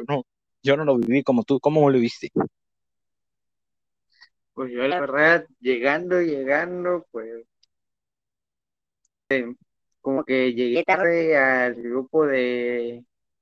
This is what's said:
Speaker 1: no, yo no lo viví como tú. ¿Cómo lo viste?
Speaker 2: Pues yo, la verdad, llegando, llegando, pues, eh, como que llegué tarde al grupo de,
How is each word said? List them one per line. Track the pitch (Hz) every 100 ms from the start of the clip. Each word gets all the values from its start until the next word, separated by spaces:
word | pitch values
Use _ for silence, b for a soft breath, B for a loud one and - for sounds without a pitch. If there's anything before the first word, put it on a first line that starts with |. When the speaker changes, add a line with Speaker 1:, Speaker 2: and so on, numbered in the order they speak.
| 117
Speaker 1:
no, | 143 - _ _ _
yo | 139 143
no | 151
lo | 123
viví | 110 135
como | 131 123
tú. | - 139
¿Cómo | 147 156 143
lo | 127
viste? | 117 - - - - _ _ _ _ _ _ _ _ _ _ _ _ _ _ _ _ b b _ _
Speaker 2:
Pues | - 127
yo, | 120 135
la | 180
verdad, | 139 139 160 170 - _
llegando, | 123 123 135 156 180 180
llegando, | 170 139 135 147 175 180 175 180 -
pues, | 113 113 117 117 _ _ _ _ _ _ _ _ _ _ _ _ _ _ _ _ _ -
eh, | 135 120 127 _ _ _ _
como | 135 135
que | - 131 127
llegué | 120 123 127
tarde | 175 170 170 170 160 147
al | 131 131 123 120
grupo | 120 127 131 156 147
de, | 135 123 123 120 120 120 120 120 _ _ _